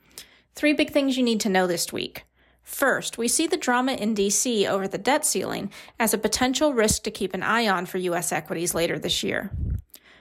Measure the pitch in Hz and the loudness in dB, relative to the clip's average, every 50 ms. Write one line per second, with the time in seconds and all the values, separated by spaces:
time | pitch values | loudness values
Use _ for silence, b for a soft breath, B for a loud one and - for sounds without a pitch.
0 | B B B B B B B B B B _ - 302 294 302 302 302 302 - 294 | B B B B B B B B B B _ 2 2 4 4 4 2 2 2 2
1 | 277 269 254 262 247 233 226 208 - 214 185 185 185 180 170 170 - - - - | 2 2 2 2 2 2 2 2 2 2 4 4 4 2 2 0 -2 -4 -4 -6
2 | - - - - - b b b b b b b b - - - 285 254 190 - | -8 -8 -10 -14 -18 b b b b b b b b -12 -4 0 2 2 2 2
3 | 185 - - - 226 240 - - 330 330 370 - - 262 240 247 254 269 254 - | -2 -6 -4 -2 0 0 2 0 0 0 0 0 2 2 2 2 2 0 0 -2
4 | 208 226 220 202 196 202 - - - 262 233 208 190 - 190 196 196 190 - 180 | -2 0 0 0 2 2 2 0 0 0 2 2 2 2 0 -2 -2 -4 -6 -2
5 | 196 240 285 302 - - - 190 - 110 110 - - 202 B B B B B - | 0 2 2 2 2 0 -2 -2 -2 -4 -4 -6 -8 -10 B B B B B -2
6 | 233 214 - 202 - 214 - - 254 254 262 - 311 302 269 233 214 220 - - | 0 0 2 0 0 0 0 0 2 0 2 2 2 2 4 4 2 2 2 0
7 | - 208 202 - 202 180 - 185 - - 214 233 233 208 190 175 180 175 - 185 | -4 -6 -4 -4 -4 -4 -4 -2 0 0 2 2 2 2 2 0 -2 -4 -4 -4
8 | 180 175 170 175 165 - - 160 160 - 175 165 175 170 - 165 170 175 165 156 | -2 -2 -2 -2 -2 -2 -4 -4 -4 -4 -6 -4 -2 -2 0 0 0 0 0 -2
9 | - - - - - 185 - - - 196 - - - - - - - _ B B | -2 -2 -2 -2 -2 -2 -2 -4 -4 -6 -6 -4 -4 -2 -4 -4 -6 _ B B
10 | B B B B | B B B B